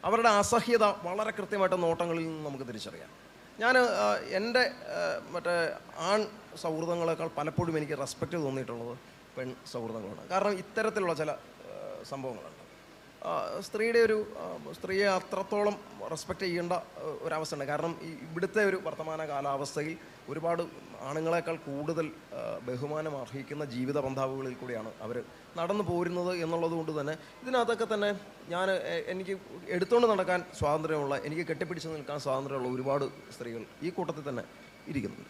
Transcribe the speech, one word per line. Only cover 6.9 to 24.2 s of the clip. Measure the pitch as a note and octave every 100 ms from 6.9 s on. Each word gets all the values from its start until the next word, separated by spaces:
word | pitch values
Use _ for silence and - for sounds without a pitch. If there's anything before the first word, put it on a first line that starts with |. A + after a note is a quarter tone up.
| E3+ E3 D#3+ E3 -
പലപ്പോഴും | D3+ D3+ E3+ D#3+
എനിക്ക് | D3 D3
റെസ്പെക്റ്റ് | C3+ - D3+ E3+ C#3+
തോന്നിയിട്ടുള്ളത് | C3+ B2 A#2 A#2+ C3 - - - -
പെൺ | B2+ B2 -
സൗഹൃദങ്ങളാണ്. | B2 A2+ A2+ G2 G#2 -
കാരണം | F3+ G3 F#3+
ഇത്തരത്തിലുള്ള | - - A3 G#3+ F3+ D#3
ചില, | D3+
ആ, | C#3+ - - - - - G2 -
സംഭവങ്ങളുണ്ട്. | C#3 C3+ A2 D2 - - - - - - - -
ആ, | E3 F#2+ - F#3+
സ്ത്രീയുടെ | G#3+ A3+ A#3 A3+
ഒരു, | G#3+ G#3+ -
ആ, | E3 - D3 E3
സ്ത്രീയെ | - F#3+ G3+ F#3+
അത്രത്തോളം | - F#3 F#3+ G#3 G#3 G3+ - - -
റെസ്പെക്റ്റ് | D#3 - F#3 F#3+
ചെയ്യേണ്ട, | F3 F3
ആ, | F3+ - - D3 C#3+ D#3+
ഒരവസ്ഥയുണ്ട്. | D#3 D#3 D3 C#3
കാരണം | D3+ E3 E3 D#3+
ഈ | D#3+ D#3+
ഇവിടുത്തെ | D#3+ F#3 G#3+ G3+
ഒരു | F#3 D#3+
വർത്തമാന | D3+ D#3 D#3+ D#3
കാലാവസ്ഥയിൽ | C#3+ C#3 C#3 C#3 - D3+ E3 - - -
ഒരുപാട് | D3+ E3 E3+ E3+ - - A2 C3+
ആണുങ്ങളെക്കാൾ | D3+ D#3+ E3+ E3 E3 C#3+
കൂടുതൽ, | C#3 D3 E3 D#3 - - -
ആ, | A2 F#2 B2
ബഹുമാനം | B2+ C#3+ D3+ D#3 C#3+
അർഹിക്കുന്ന | A#2+ C#3 B2+ D3 D3 A#2+
ജീവിത | B2+ D3 C3+
പന്ഥാവുകളിൽ | C3